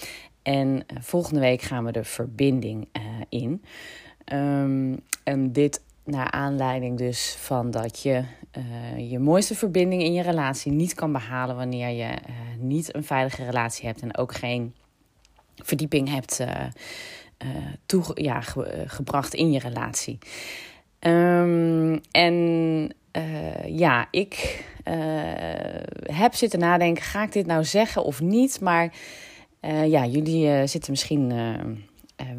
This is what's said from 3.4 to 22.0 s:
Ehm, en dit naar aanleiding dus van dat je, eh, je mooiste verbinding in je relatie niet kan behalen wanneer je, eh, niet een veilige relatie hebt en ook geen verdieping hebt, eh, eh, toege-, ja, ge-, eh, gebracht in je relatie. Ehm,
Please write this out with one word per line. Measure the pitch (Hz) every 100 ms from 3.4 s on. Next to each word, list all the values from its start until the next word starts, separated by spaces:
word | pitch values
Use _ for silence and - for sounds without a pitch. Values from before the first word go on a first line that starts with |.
| 120 180 - - - - - -
Ehm, | - 139 143 139 139 135 131 131 - -
en | - 135 131
dit | 120 147 - _ _
naar | - 139 127
aanleiding | - 139 139 131 127 123 123
dus | 123 120 - -
van | - 127 120
dat | 113 113 -
je, | 139 127 127 - -
eh, | 127 120 117 117 123 120
je | 123
mooiste | 143 180 208
verbinding | 214 208 180 180 180
in | 165
je | 175
relatie | 175 165 135 135 143
niet | 147 180
kan | - 156
behalen | 139 110 127 127 123
wanneer | 127 123 123
je, | 117
eh, | 113 - - 120 117 117
niet | 127 151 160
een | 151
veilige | 147 135 131 -
relatie | 123 120 117 - 117
hebt | 110
en | 113 113
ook | 123
geen | - 120 123 117 - _ _ _ _ _ _ _
verdieping | - - 151 156 147 135
hebt, | 135 - -
eh, | 123 - 67 - - - - - - -
eh, | 131 - 139 143 -
toege-, | 190 170 -
ja, | 147 120
ge-, | - - -
eh, | - -
gebracht | - 135 143 -
in | - 160
je | 135
relatie. | 123 120 120 - - - - - - - - - _ _
Ehm, | 165 170 175 175 175 170 165 165 160 156